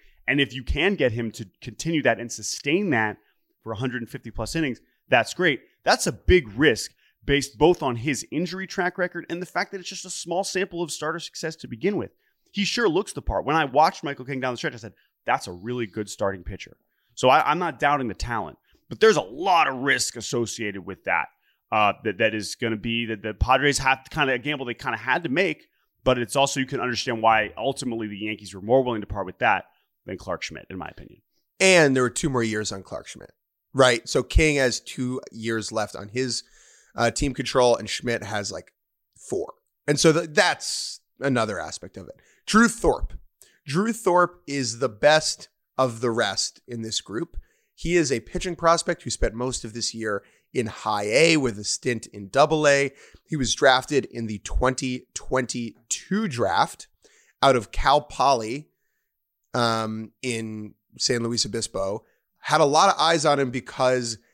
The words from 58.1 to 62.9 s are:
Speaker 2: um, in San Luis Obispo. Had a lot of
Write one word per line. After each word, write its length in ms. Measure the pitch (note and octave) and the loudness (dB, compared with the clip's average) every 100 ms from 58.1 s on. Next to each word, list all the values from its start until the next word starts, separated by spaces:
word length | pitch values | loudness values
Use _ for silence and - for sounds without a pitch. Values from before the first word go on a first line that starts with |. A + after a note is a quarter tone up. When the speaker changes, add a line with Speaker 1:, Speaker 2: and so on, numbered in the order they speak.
| - C3 C3 A2 C3 D3+ _ _ _ _ _ _ _ _ | 2 4 4 0 -8 -10 _ _ _ _ _ _ _ _
Speaker 2:
um, 600 | C3 A#2+ A2+ A2 A2 A2 _ | -2 0 0 -4 -6 -10 _
in 500 | B2+ A2+ A2 G#2+ G#2+ _ _ - | -6 -4 -6 -10 -14 _ _ -6
San 260 | - B2 | -2 0
Luis 220 | A#2 A#2 | -2 -2
Obispo. 600 | - A2 G#2+ F#2+ G2 G#2 _ _ _ _ | -2 -4 -6 -4 -4 -6 _ _ _ _
Had 240 | - D3+ | 0 4
a 20 | |
lot 240 | D3 D3 | 4 6
of 100 | G3 | 4